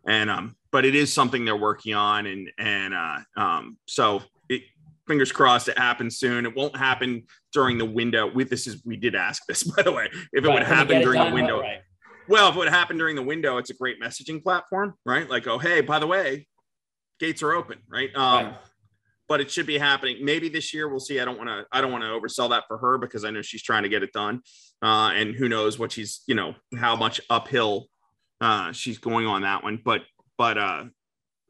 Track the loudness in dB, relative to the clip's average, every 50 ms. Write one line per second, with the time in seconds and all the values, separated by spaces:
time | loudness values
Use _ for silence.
0 | -4 0 0 0 2 0 -2 -4 -6 -8 -12 _ _ _ 2 2 4 4 4 4
1 | 2 2 2 2 2 2 2 -2 -2 0 -2 0 0 0 -2 -2 -4 -4 -2 0
2 | 2 2 2 0 -2 -4 -8 -10 -12 -12 -10 -6 -4 -2 -2 -2 -2 -4 -4 -4
3 | -4 -4 -6 -8 -10 _ -4 -2 0 0 0 -2 -4 -8 -14 -18 _ -6 -2 2
4 | 2 2 2 0 -4 -8 _ _ _ -6 -6 -6 -6 _ _ _ _ -20 -20 _
5 | _ 0 2 2 2 2 4 6 6 6 6 6 4 0 0 0 2 0 0 0
6 | -4 -6 -4 -2 0 0 0 0 -2 -2 -2 -4 -4 -4 -2 0 0 0 0 0
7 | 0 -2 -4 -4 -8 _ _ _ _ _ 2 2 4 4 2 0 0 -2 0 0
8 | 0 2 2 2 2 2 0 0 -2 0 -2 -6 -6 -6 -10 -10 -10 -10 -6 -4
9 | -2 -2 0 0 -2 -2 -4 -6 -8 -6 -4 -4 -4 -2 2 2 2 2 2 0
10 | -2 -6 -6 -10 -10 -4 -2 2 4 4 4 4 4 4 4 4 4 4 4 4
11 | 6 4 4 4 4 2 2 2 2 0 0 -2 -4 -6 -8 -12 -14 _ _ _
12 | -20 -20 -20 -10 -2 2 6 6 6 6 6 4 2 2 4 4 2 2 0 -2
13 | -2 -2 -2 -2 -4 -4 -2 -2 0 0 0 0 -4 -6 -8 -6 -6 -6 -6 -6
14 | -8 -8 -8 -10 -12 -10 -10 -6 -2 -2 -2 -2 -2 -4 -4 -4 -4 -4 -6 _
15 | -4 -2 -2 -2 0 -2 -4 -4 -2 -2 -4 -2 0 2 4 4 4 2 2 0
16 | 2 2 2 2 0 0 -2 -6 -8 _ _ _ _ _ _ _ _ _ _ _
17 | _ _ _ -6 -6 -6 -4 -2 -2 0 0 0 -2 -6 -12 -18 _ -10 -6 -6
18 | -6 -4 -2 0 2 4 4 4 2 0 -8 -14 -20 -20 _ _ _ _ _ _
19 | _ _ _ _ _ -2 0 0 0 -2 -4 -4 -2 -2 -2 0 2 2 2 2
20 | 0 -2 -4 -2 0 0 0 0 -2 -4 -4 -6 -6 -6 -6 -6 -4 -4 -4 -6
21 | -6 -4 -4 -2 -2 -2 -4 -6 -8 -8 -8 -8 -6 -4 -2 0 0 0 -2 -4
22 | -4 -4 -4 -4 -6 -4 -2 0 0 2 2 0 0 -2 -6 -2 2 2 2 2
23 | 0 -4 -8 -6 -6 -6 -6 -6 -8 -8 -10 -8 -4 0 0 2 2 2 0 0
24 | -2 -2 -4 -4 -4 -4 -4 -6 -10 _ -20 -20 -20 -20 _ _ 2 2 4 4
25 | 4 4 2 2 0 -2 -2 -2 0 0 0 2 0 0 0 -2 -4 -6 -6 -8
26 | -10 -10 -12 -8 -4 -2 -2 0 -2 -4 -6 -12 _ _ -6 -2 0 0 0 2
27 | 0 -2 -2 -4 -2 0 0 0 0 0 0 0 2 2 0 -2 -6 _ _ _
28 | _ _ _ _ _ _ _ -2 0 2 2 2 0 -4 -8 -8 -8 -8 -8 -6
29 | -4 -2 0 0 2 2 0 0 0 0 -2 -2 -2 -4 -6 -4 -2 0 0 0
30 | -2 -6 _ _ _ _ _ 0 0 2 2 0 0 -2 -2 -6 -8 -12 -18 _
31 | _ _ _ _ _ _ _ _ _ _